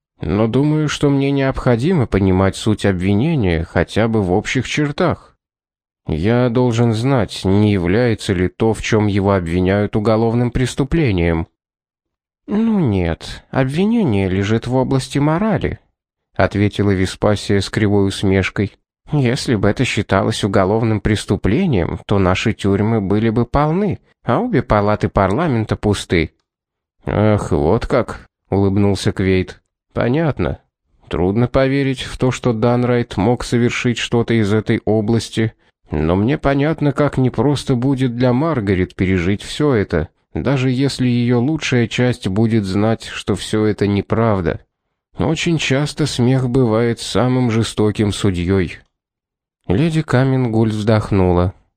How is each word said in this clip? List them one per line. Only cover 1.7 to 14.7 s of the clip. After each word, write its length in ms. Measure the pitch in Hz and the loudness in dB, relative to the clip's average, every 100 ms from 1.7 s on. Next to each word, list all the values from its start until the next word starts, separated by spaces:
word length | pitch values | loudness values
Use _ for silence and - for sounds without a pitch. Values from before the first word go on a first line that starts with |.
| 117 147 185 113 | 0 2 0 2
понимать 480 | 101 95 92 95 - | 2 2 2 2 0
суть 300 | 117 104 104 | -2 0 0
обвинения 800 | 92 92 101 151 156 95 80 82 | 0 0 0 2 0 0 0 -2
хотя 420 | 92 85 - 113 | -2 -2 0 0
бы 160 | 110 | 0
в 80 | 92 | 0
общих 360 | 90 - 135 - | 0 0 -4 -4
чертах. 680 | - 147 147 175 - - _ _ _ _ _ _ _ - | -2 -4 0 -2 -2 -8 _ _ _ _ _ _ _ -6
Я 420 | 80 98 120 123 | -2 0 2 2
должен 440 | 117 127 113 120 | 2 0 2 0
знать, 480 | 110 127 135 92 - | 0 0 0 -2 -4
не 280 | 95 98 107 | 0 2 4
является 640 | 101 87 104 123 107 - | 2 0 0 0 -2 -2
ли 140 | 90 90 | 0 -2
то, 260 | - 113 | 0 -2
в 80 | 107 | 0
чём 240 | - 110 104 | 0 2 2
его 280 | 98 98 | 2 2
обвиняют, 600 | 98 82 87 92 101 104 113 | 0 0 0 2 0 0 -2
уголовным 540 | 107 110 113 117 123 | 0 0 2 0 -2
преступлением. 960 | - 127 - 135 165 143 92 85 82 - _ _ _ _ _ _ _ _ _ - | -2 -4 -2 -2 0 0 2 2 0 -4 _ _ _ _ _ _ _ _ _ -4
"Ну 320 | 208 226 208 | -2 0 2
нет, 640 | 139 98 85 80 - - - | 2 2 0 -4 -8 -16 -8
обвинение 760 | 131 131 147 208 233 160 101 95 | -2 -2 0 0 0 0 0 0
лежит 380 | 92 98 226 | 0 0 -2
в 80 | - | 0